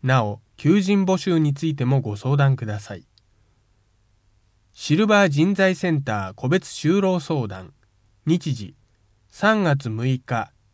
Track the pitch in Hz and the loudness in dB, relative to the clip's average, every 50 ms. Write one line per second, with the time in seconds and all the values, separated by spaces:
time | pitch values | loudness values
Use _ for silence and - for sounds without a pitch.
0 | - 131 131 131 113 104 101 101 _ _ _ - - 139 175 208 190 185 202 196 | 0 2 0 2 0 -2 -6 -10 _ _ _ -4 0 2 2 2 4 2 2 2
1 | 190 185 190 180 - - 175 165 156 147 139 139 - 160 151 139 127 123 135 135 | 2 2 0 -2 0 0 0 2 2 2 0 -2 -2 -4 -2 -2 0 0 0 0
2 | - - 104 101 - 131 139 143 139 135 135 120 - 107 104 104 101 - 104 87 | 0 -2 -8 -6 -2 -2 0 2 4 2 2 0 -2 -6 -8 -8 -8 -12 -14 -16
3 | - _ _ _ _ _ _ _ _ _ _ _ _ _ _ _ _ _ _ _ | -16 _ _ _ _ _ _ _ _ _ _ _ _ _ _ _ _ _ _ _
4 | _ _ _ _ _ _ _ _ _ _ _ _ _ _ _ - - - 147 160 | _ _ _ _ _ _ _ _ _ _ _ _ _ _ _ -16 -2 0 2 2
5 | 214 214 214 202 202 185 143 143 156 185 202 190 190 190 185 - - 180 160 151 | 4 4 4 4 4 4 4 2 2 2 2 2 2 2 2 0 0 0 0 0
6 | 139 - 110 104 98 95 92 - - 131 156 185 - - - - - 147 175 202 | -2 -2 -4 -4 -4 -6 -10 -6 -2 0 0 0 -2 -4 -14 -4 -2 0 0 2
7 | 196 190 185 180 151 - 165 151 120 104 98 95 92 80 _ _ _ _ _ _ | 2 0 0 -2 -2 -4 -4 -4 -4 -6 -8 -12 -14 -18 _ _ _ _ _ _
8 | _ _ _ _ _ 147 160 175 - 160 135 113 104 87 - _ _ _ _ _ | _ _ _ _ _ 0 0 0 0 -4 -6 -6 -8 -14 -16 _ _ _ _ _
9 | _ _ _ _ _ _ _ - - 208 220 220 196 170 143 139 139 120 110 107 | _ _ _ _ _ _ _ 0 2 2 2 4 2 2 2 0 0 -4 -6 -2
10 | 117 131 131 127 - - 123 117 104 - _ _ _ _ | -2 -2 -2 -2 -4 -4 -4 -4 -4 -6 _ _ _ _